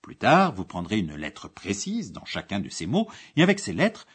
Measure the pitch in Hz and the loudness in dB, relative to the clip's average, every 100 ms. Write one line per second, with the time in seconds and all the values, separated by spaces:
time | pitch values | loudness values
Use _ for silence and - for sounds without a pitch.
0 | - - 110 165 190 101 90 90 85 107 | -20 0 6 6 6 0 -6 -6 -2 0
1 | 82 73 76 - - - 90 101 - 226 | -2 -6 -10 -10 -16 -12 -6 -4 -4 -6
2 | 143 82 - 95 - 101 71 - 82 156 | -6 -12 -10 -10 -4 -6 -6 -8 -2 0
3 | 226 - - - 175 196 - 90 196 - | 0 -6 -6 4 4 4 -2 0 0 0
4 | - | -20